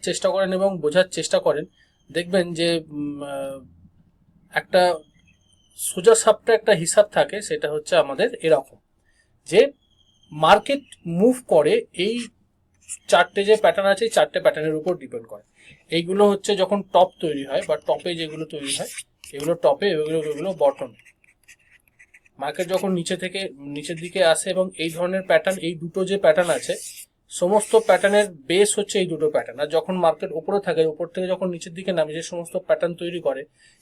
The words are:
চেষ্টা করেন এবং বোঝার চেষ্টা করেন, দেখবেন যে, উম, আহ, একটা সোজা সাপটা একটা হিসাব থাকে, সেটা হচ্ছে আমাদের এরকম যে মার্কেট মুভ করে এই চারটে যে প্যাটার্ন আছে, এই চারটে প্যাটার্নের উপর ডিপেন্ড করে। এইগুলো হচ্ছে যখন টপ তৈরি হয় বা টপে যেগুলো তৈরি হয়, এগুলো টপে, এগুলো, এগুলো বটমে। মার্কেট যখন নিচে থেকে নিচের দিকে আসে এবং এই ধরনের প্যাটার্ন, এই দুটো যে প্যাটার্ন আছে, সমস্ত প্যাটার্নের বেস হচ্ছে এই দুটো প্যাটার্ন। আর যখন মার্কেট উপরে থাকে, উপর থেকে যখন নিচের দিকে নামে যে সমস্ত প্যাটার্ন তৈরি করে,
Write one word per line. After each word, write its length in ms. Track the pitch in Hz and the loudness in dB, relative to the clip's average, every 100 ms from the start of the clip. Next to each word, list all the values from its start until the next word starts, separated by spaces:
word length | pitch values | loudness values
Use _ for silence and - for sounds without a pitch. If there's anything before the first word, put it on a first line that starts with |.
চেষ্টা 260 | 185 170 190 | -2 -2 -2
করেন 240 | 190 190 | 0 -2
এবং 260 | 185 196 185 | 0 0 0
বোঝার 240 | 151 180 | 0 0
চেষ্টা 360 | 185 - 156 185 | 0 -4 -2 0
করেন, 260 | 175 143 185 _ _ _ _ | 0 -2 -6 _ _ _ _
দেখবেন 420 | 156 175 190 175 | -8 -2 -2 -2
যে, 300 | 165 170 165 156 | -2 -2 -2 -4
উম, 340 | 147 147 143 | -8 -8 -8
আহ, 420 | 143 139 135 135 123 _ _ _ _ _ _ _ _ | -10 -8 -10 -12 -18 _ _ _ _ _ _ _ _
একটা 460 | 151 - 185 180 160 - _ _ _ _ _ _ - | -8 0 2 2 0 -8 _ _ _ _ _ _ -10
সোজা 400 | - 190 190 220 | -8 2 4 6
সাপটা 380 | - 208 - | 4 2 2
একটা 180 | 220 - | 2 4
হিসাব 340 | 180 165 - 208 | 2 4 2 4
থাকে, 300 | 170 139 202 | 2 0 -4
সেটা 300 | - 151 151 | -6 -6 -4
হচ্ছে 240 | 151 151 175 | -6 0 2
আমাদের 400 | 139 135 220 - | 2 -2 -2 -2
এরকম 420 | 160 147 - _ _ _ _ _ _ _ - | 2 0 0 _ _ _ _ _ _ _ 0
যে 260 | 165 277 - _ _ _ _ _ | 4 4 -2 _ _ _ _ _
মার্কেট 500 | 151 156 208 - 277 - - 170 | 0 6 6 4 -4 -6 -14 -6
মুভ 300 | 170 226 254 - | 2 2 2 2
করে 380 | 202 185 226 233 | 4 4 2 -2
এই 340 | - 196 240 226 _ _ _ _ _ - - - | -4 -4 -4 -10 _ _ _ _ _ -18 -18 2
চারটে 360 | 170 180 202 | 2 2 0
যে 120 | 196 214 | 2 4
প্যাটার্ন 340 | 180 202 196 | 4 2 0
আছে, 160 | 196 226 | 0 2
এই 60 | |
চারটে 280 | 196 151 185 | 2 2 2
প্যাটার্নের 360 | 165 165 156 156 | 0 0 -4 -2
উপর 220 | 165 175 | -4 -6
ডিপেন্ড 300 | 127 120 110 | -8 -16 -14
করে। 160 | 104 _ _ - - _ | -20 _ _ -20 -20 _
এইগুলো 400 | 165 170 190 208 | -4 -2 4 4
হচ্ছে 260 | 202 - 196 | 4 -2 0
যখন 260 | 185 202 | 0 -2
টপ 280 | - 175 185 - | 2 4 4 2
তৈরি 260 | 160 143 135 | -6 -6 -4
হয় 160 | 147 180 | -4 -2
বা 100 | 151 | -4
টপে 380 | - 151 180 170 | -2 -4 -4 -6
যেগুলো 300 | 156 160 156 | -8 -8 -10
তৈরি 300 | 151 139 139 | -10 -8 -6
হয়, 120 | 196 - - _ - | -8 -12 -18 _ -16
এগুলো 200 | 139 151 | -6 -4
টপে, 360 | 170 151 143 202 | 2 2 2 0
এগুলো, 340 | 160 151 160 | 0 -2 -2
এগুলো 300 | 151 147 190 | -4 -6 -6
বটমে। 580 | 165 143 - 131 - _ _ _ _ _ _ _ _ _ _ _ _ _ - | 0 0 0 -10 -14 _ _ _ _ _ _ _ _ _ _ _ _ _ -10
মার্কেট 280 | 139 151 175 | -8 -6 -4
যখন 240 | 185 190 | -2 -2
নিচে 260 | 180 165 180 | -4 -4 -6
থেকে 320 | 180 196 190 139 | -6 -8 -10 -12
নিচের 400 | 143 143 147 160 | -12 -12 -10 -10
দিকে 260 | 175 233 | -8 2
আসে 260 | 165 208 196 | 2 2 0
এবং 200 | 185 185 - | -2 -2 -4
এই 140 | 165 | -8
ধরনের 320 | 160 180 190 | -4 -4 -4
প্যাটার্ন, 360 | 185 165 190 190 | 2 2 2 -2
এই 160 | 165 160 | -6 -8
দুটো 300 | 170 190 185 | -8 -6 -4
যে 120 | 196 | 2
প্যাটার্ন 320 | 214 185 175 | 4 4 2
আছে, 260 | 135 - - - - - _ _ | -2 -4 -8 -10 -18 -20 _ _
সমস্ত 460 | - 180 208 202 220 | -4 0 0 4 2
প্যাটার্নের 560 | 220 - 196 208 208 | 4 4 4 2 2
বেস 480 | 165 - 180 208 - | -6 -2 2 2 0
হচ্ছে 200 | 202 202 | -2 -2
এই 60 | 180 | -2
দুটো 240 | 156 151 | 0 0
প্যাটার্ন। 300 | 131 117 120 | 0 -4 -6
আর 80 | 151 | -2
যখন 300 | 160 156 185 | -2 -2 0
মার্কেট 340 | 165 160 180 | 2 0 -6
উপরে 280 | 156 196 202 | -6 -4 -2
থাকে, 260 | 190 160 160 | 0 0 0
উপর 220 | 151 170 | -2 -8
থেকে 200 | 185 185 | -6 -4
যখন 220 | 185 190 | -4 -4
নিচের 240 | 170 175 | -6 -12
দিকে 200 | 165 190 | -10 -4
নামে 200 | 175 151 | -2 -2
যে 80 | 160 | -6
সমস্ত 360 | 165 175 165 185 | -10 -10 -8 -10
প্যাটার্ন 360 | - 160 175 | -2 -2 -2
তৈরি 280 | 170 170 170 | -4 -8 -4
করে, 240 | 143 - - _ _ _ | -4 -6 -12 _ _ _